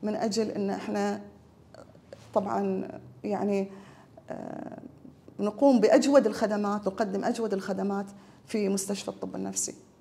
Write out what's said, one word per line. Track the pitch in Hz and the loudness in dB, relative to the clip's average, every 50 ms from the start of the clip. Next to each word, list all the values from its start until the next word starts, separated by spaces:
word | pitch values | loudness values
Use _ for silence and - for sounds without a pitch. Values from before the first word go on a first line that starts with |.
| - | -4
من | 214 214 | -4 -4
أجل | - - 226 196 220 220 208 | -2 -2 -2 0 0 -2 -2
إن | - - 202 196 | -2 -2 -2 -2
إحنا | 196 202 196 - 208 202 202 202 202 208 - - - - - - - - - - - - - - - - - - - - - - - | -2 -4 -4 -4 -2 -2 0 -2 -2 -4 -8 -14 -20 -20 -20 -20 -20 -20 -20 -20 -20 -20 -20 -20 -20 -20 -20 -20 -20 -20 -20 -2 0
طبعًا | 220 196 196 226 196 202 196 190 190 - - - - - - - - - | 0 0 2 0 0 0 0 0 -2 -4 -6 -10 -14 -16 -18 -20 -10 -4
يعني، | 208 208 - - 202 202 196 196 196 - - - - - - - - - - - - | -4 -2 0 0 0 2 0 0 -2 -6 -16 -18 -20 -20 -20 -20 -20 -20 -20 -14 -12
آه، | - - - 50 - - - - - - - - - - - - - - - - - - | -12 -10 -10 -10 -10 -10 -12 -12 -12 -14 -16 -18 -20 -20 -20 -20 -20 -20 -20 -20 -10 -4
نقوم | 196 208 208 - 285 277 269 240 | -4 -4 0 6 6 8 8 8
بأجود | 196 214 - 311 - 269 277 277 220 | 8 8 8 8 6 8 6 6 6
الخدمات، | 214 208 - 233 208 214 208 208 202 202 208 208 | 6 0 0 -2 0 0 0 0 0 -2 0 -2
نقدم | - 196 - 226 196 190 202 - | -4 -2 -2 -4 -2 -2 -2 -2
أجود | - 240 - 226 214 202 | -2 -2 -2 -2 -2 -2
الخدمات | 196 190 - 196 190 190 202 202 196 202 196 - - - - - - - | -4 -4 -4 -4 -4 -2 -2 -2 -4 -4 -8 -12 -20 -20 -20 -20 -20 -18
في | - - 220 208 190 | -6 -2 -2 0 2
مستشفى | 196 196 196 - 202 196 - - | 0 0 -2 -4 -6 -6 -6 -8
الطب | 190 - - 190 - | -8 -8 -8 -10 -8
النفسي. | - 190 - 98 - - - - - - - - _ | -6 -6 -6 -4 -4 -6 -6 -8 -12 -18 -20 -20 _